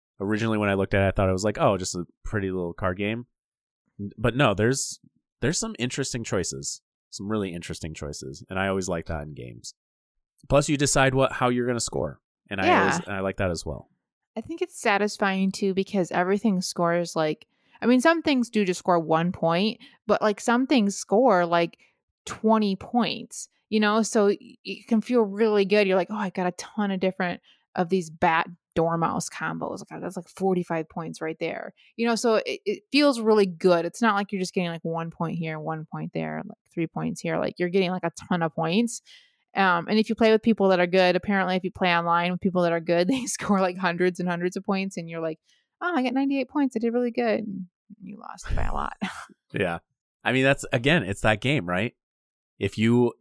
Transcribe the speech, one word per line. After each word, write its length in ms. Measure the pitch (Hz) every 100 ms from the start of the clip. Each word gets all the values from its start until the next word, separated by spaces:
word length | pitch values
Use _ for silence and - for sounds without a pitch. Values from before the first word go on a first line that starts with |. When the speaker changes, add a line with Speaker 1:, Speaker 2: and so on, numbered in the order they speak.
| _ -
Speaker 1:
Originally, 380 | 98 107 113 107
when 120 | 104
I 60 | 98
looked 180 | 95
at 80 | 101
it, 40 | 98
I 40 |
thought 160 | 92 95
it 40 |
was 100 | 95
like, 140 | 107 104
"Oh, 180 | 151 98
just 180 | 90 90
a 100 | 85 _
pretty 280 | - 107 98
little 220 | 92 87
card 240 | 85 92 90
game." 280 | 101 113 123 _ _ _ _ _ _ -
N-, 120 | 101 -
but 180 | 117 120
no, 180 | 135
there's, 460 | 92 110 131 - - _ _ _ _
there's 160 | 123 175
some 180 | 226 214
interesting 440 | 120 - 135 127
choices, 580 | 110 104 85 67 71 - _ _ _
some 200 | - 98
really 240 | 107 95
interesting 400 | 85 - 85 82
choices, 500 | 76 76 73 67 69 -
and 80 | 95
I 80 | 98
always 200 | 98 92
like 200 | 85 -
that 160 | 80
in 100 | 73
games. 400 | 69 62 - - - _ _ _ _ _ _ -
Plus, 220 | 139 147
you 80 | 143
decide 380 | 143 147 135 131
what, 180 | 131
how 160 | - 127
you're 180 | 123 120
gonna 120 | 120
score, 420 | - 67 - - _ _ -
and 120 | 202
I 180 | 339 320
always, 200 | 170 170
Speaker 2:
Yeah. 40 | -
Speaker 1:
and 80 | 98
I 40 |
like 160 | 98 -
that 120 | 95
as 140 | 82 -
well. 240 | 65 - _ _ _ _ -
Speaker 2:
I 40 |
think 200 | 226 330
it's 180 | 359 -
satisfying, 720 | 233 202 208 - 202 190 196
too, 220 | - 202
because 380 | 185 190 202 170
everything 500 | - 180 202 233 185
scores, 540 | - - 170 170 170 165
like, 320 | 156 156 _ _ _ _
I 60 | 220
mean, 120 | 254
some 220 | 330 330
things 280 | 311 269 233
do 140 | 214
just 160 | 190 180
score 200 | - 175
one 320 | 156 160 175
point, 460 | - 165 170 208 - - _ -
but, 140 | 208
like, 180 | 214 202
some 260 | - 233 262
things 280 | 277 202 196
score, 500 | - 196 254 185 175
like, 320 | 170 170 - _ _ _ _ -
twenty 500 | - 220 220 208 190
points, 720 | - 240 180 139 - - - _ _
you 100 | 214
know? 200 | 214 220
So 260 | 214 233 202
y-, 100 | - - -
it 240 | - 190 -
can 140 | 226
feel 200 | 208 247
really 420 | 208 196 226 208 196
good. 200 | 208 196
You're 100 | 185
like, 100 | 170
"Oh, 60 | 214
I 140 | 196
got 180 | 185 180
a 40 |
ton 380 | - - - 208
of 100 | 190
different 400 | 185 180 180 - _ _ _ -
of 140 | 175
these 200 | 190 165
bat 380 | 160 175 165 - 175 _ -
dormouse 540 | 165 165 165 - -
combos. 520 | - 160 165 160 - -
God, 120 | 156
that's, 140 | 175 185
like, 120 | 170
forty-five 600 | - 190 180 175 165 160
points 320 | - 165 165
right 160 | 160 165
there." 340 | 165 - - - _ -
You 100 | 233
know, 80 | 226
so 200 | 240 220 -
it, 140 | 117 -
it 180 | 214 -
feels 280 | 269 294 233
really 240 | 220 214 202
good. 400 | 165 185 170 170
It's 160 | -
not 140 | 233 202
like 160 | 202
you're 100 | 196
just 120 | 180
getting, 160 | - 175
like, 140 | 165
one 280 | 170 165 165
point 260 | - 165 165
here, 220 | 160 156
one 260 | 156 160 156
point 220 | 156 165
there, 280 | 160 160 156 -
like, 120 | - _
three 140 | - 165
points 340 | - 160 165
here. 160 | 170 160
Like, 180 | - -
you're 100 | 175
getting, 220 | 190 180
like, 120 | 185 170
a 60 | - -
ton 120 | 180
of 120 | 165 -
points. 460 | 160 185 233 - - - _ _ _ -
Um, 320 | 190 175 160
and 100 | 214
if 100 | 220
you 60 | 220
play 160 | 226
with 100 | 220
people 280 | 233 220 196
that 100 | 180
are 60 | 180
good, 280 | 185 180 180
apparently 400 | 214 196 185 185
if 80 |
you 80 | 180
play 240 | - 185 170
online 360 | 170 170 175
with 100 | 180
people 200 | 196 180
that 100 | 170
are 60 | 165
good, 260 | 165 170 185
<laughs> 20 |
they 160 | 262 247
score, 340 | - - 202
like, 180 | 190 180
hundreds 420 | 185 175 180 180
and 60 | 180
hundreds 260 | 170 180 190
of 80 | 196
points, 300 | 196 190 185
and 120 | 165
you're 120 | 165
like, 180 | 160 165 _ _ _ _
"Oh, 120 | 349 330
I 60 |
got 100 | 254
ninety-eight 360 | 254 277 277 254
points. 260 | 302 269 220
I 40 |
did 140 | 233
really 180 | 240 247
good." 300 | 233 240 214
And 240 | 214 190 180 _ _ 202
you 160 | - -
lost 280 | - - - -
by 80 |
a 100 | -
lot. 240 | - 71 -
<laughs> 60 | 196 - - _ _
Speaker 1:
Yeah. 240 | - 90 85 - _ _ _
I 80 | 101
mean, 100 | 127
that's, 220 | 135 139 -
again, 300 | 120 127 170
it's 180 | 92 101
that 180 | 113 107
game, 260 | 127 147 87
right? 240 | 87 117 - _ _ _ _ _ -
If 180 | 98 -
you, 340 | 113 120 120 -